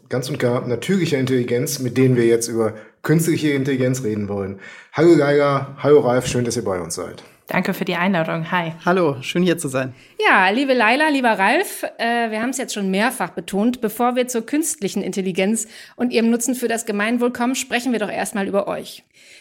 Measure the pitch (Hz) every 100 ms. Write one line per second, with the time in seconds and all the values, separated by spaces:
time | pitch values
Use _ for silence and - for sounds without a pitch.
0 | - 127 127 - 123 123 120 117 - 196
1 | 165 135 127 131 120 123 147 - 127 113
2 | 131 123 117 117 117 113 110 107 - _
3 | - 160 160 139 151 139 135 131 127 127
4 | 107 104 101 101 95 95 - - - -
5 | 170 160 143 143 143 139 135 - 139 147
6 | 123 127 127 123 120 117 104 92 82 90
7 | 85 87 - _ - 180 185 185 185 175
8 | 185 180 165 165 165 180 165 165 175 185
9 | 160 127 - 175 180 165 143 131 127 -
10 | - - 427 233 185 226 277 254 214 262
11 | 311 277 240 196 196 302 403 - - -
12 | 233 233 233 214 240 262 226 214 190 190
13 | 233 247 180 - 175 190 233 247 214 214
14 | 240 247 247 233 226 294 320 - 185 208
15 | 185 196 185 180 185 226 - - - -
16 | 247 240 226 233 269 247 233 226 - 202
17 | 214 240 247 247 240 262 - 240 254 220
18 | 190 - 196 208 196 196 - - 190 -
19 | _ _ - -